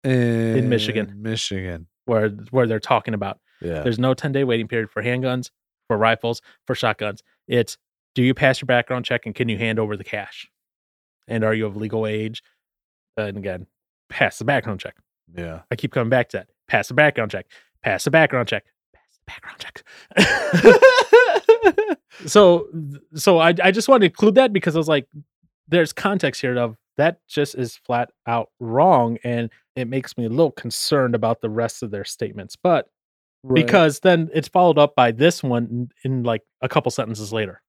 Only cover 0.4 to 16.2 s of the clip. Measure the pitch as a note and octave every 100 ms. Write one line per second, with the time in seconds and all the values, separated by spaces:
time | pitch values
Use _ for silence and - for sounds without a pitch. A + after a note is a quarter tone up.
0.4 | A2+ A2+ B2 A#2 G#2+ A2 G2+ G2+ A2 A2
1.4 | - F#2+ F#2 E2+ E2 _ - A2+ G#2+ G#2
2.4 | G#2+ B2+ A#2 A2 - A#2 - G#2+ G2 -
3.4 | _ _ F2 D#2+ F#2+ A2+ C3 B2+ D3+ C3+
4.4 | C3+ A2+ G#2+ A#2+ G#2+ - A#2+ B2 B2+ B2+
5.4 | B2 _ _ _ _ G#2+ A2+ A2+ A#2 A#2
6.4 | _ _ - B2+ A#2 G#2+ G#2 G2+ _ _
7.4 | - B2 A2+ - _ _ _ - B2 C3+
8.4 | C#3 C3 B2+ B2 - B2+ A#2 A#2+ A2+ -
9.4 | A#2+ G2+ A2+ A2 G#2+ G#2 - G#2+ G2 -
10.4 | - _ _ _ _ _ _ _ - A2+
11.4 | G#2+ A2 G#2+ G2+ G#2+ A2+ A2 G#2+ A2 A2+
12.4 | _ _ _ _ _ _ _ - G#2 G2
13.4 | G2 F2+ F2+ _ _ _ _ - G#2+ -
14.4 | A#2+ C#3 A2+ G2 - _ _ _ _ F2
15.4 | E2+ D#2+ _ A#2 A#2 C3+ A#2 B2+